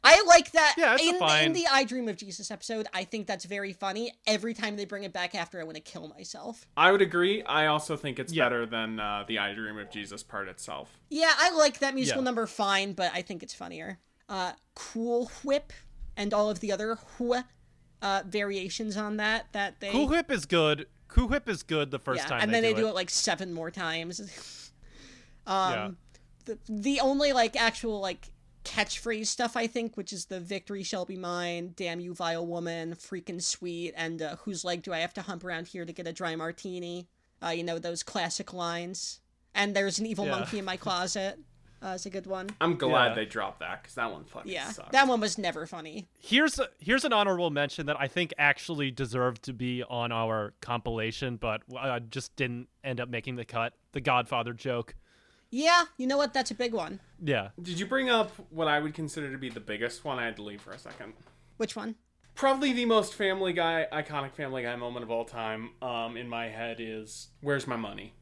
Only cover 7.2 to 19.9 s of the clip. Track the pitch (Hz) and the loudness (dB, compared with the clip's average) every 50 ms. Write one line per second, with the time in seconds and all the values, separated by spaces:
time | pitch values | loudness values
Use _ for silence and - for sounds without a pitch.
7.2 | 175 190 208 220 - - 135 156 151 156 151 151 151 - 156 143 - 143 123 139 | 4 4 2 0 0 2 4 4 6 6 4 2 0 -2 -6 -4 -4 -6 -4 -4
8.2 | 127 - 165 160 127 120 123 120 117 110 117 113 113 110 110 107 107 104 104 101 | -6 -4 2 4 4 4 4 2 0 -2 -2 -4 -4 -4 -4 -4 -4 -4 -4 -4
9.2 | 101 104 113 107 101 101 101 110 110 107 107 107 101 101 - 104 104 95 101 98 | -4 -2 -2 -2 -2 -2 -4 -6 -8 -8 -8 -10 -12 -10 -10 -10 -10 -10 -12 -14
10.2 | - - - 101 98 92 92 - - - 82 71 - - - _ _ _ 302 302 | -14 -10 -8 -8 -8 -8 -10 -12 -10 -10 -10 -10 -10 -14 -18 _ _ _ -2 4
11.2 | 320 330 302 240 311 359 349 320 302 285 233 - 277 269 269 269 254 - 269 269 | 6 6 6 6 6 4 6 6 4 4 4 2 -2 -2 0 0 0 2 2 2
12.2 | 262 254 240 233 220 - - - 208 196 196 196 196 202 190 196 185 170 - 180 | 0 0 0 0 -2 -4 -2 -2 2 2 4 2 2 0 -2 -2 -2 0 0 -2
13.2 | 180 - 196 170 - - - - 180 170 170 160 160 - 190 - _ _ _ _ | -6 -6 -10 -12 -10 -14 -12 -12 -12 -12 -10 -10 -10 -10 -12 -14 _ _ _ _
14.2 | _ - 208 190 180 180 - _ _ _ _ - - - - 226 226 240 240 240 | _ -8 -4 -4 -4 -4 -6 _ _ _ _ -16 -16 -8 -6 -4 -2 2 2 0
15.2 | 247 233 - - - 269 269 294 285 - - - - - - - - - - - | 0 -2 -8 -8 -2 0 0 0 0 -6 -18 -20 -20 -20 -14 -12 -12 -10 -6 -4
16.2 | 202 208 208 208 208 214 208 175 220 202 196 190 214 220 226 220 - - - - | -2 2 4 4 4 2 0 -2 -2 -2 -2 -2 0 -4 -4 -6 -8 -20 -8 -4
17.2 | 247 240 240 247 247 - _ _ - _ _ _ _ _ _ _ - 196 196 196 | 0 0 0 0 0 -6 _ _ -20 _ _ _ _ _ _ _ -2 0 0 0
18.2 | 196 190 185 208 202 202 202 196 185 185 - - 220 214 196 208 214 208 214 214 | 0 -2 -2 -2 0 0 -2 -4 -4 -6 -6 -6 -4 -4 -4 -4 -4 -2 -2 0
19.2 | 208 214 220 226 - - - 208 202 196 - _ 202 196 | 0 2 0 0 -2 -6 -4 -2 -2 -2 -4 _ -6 0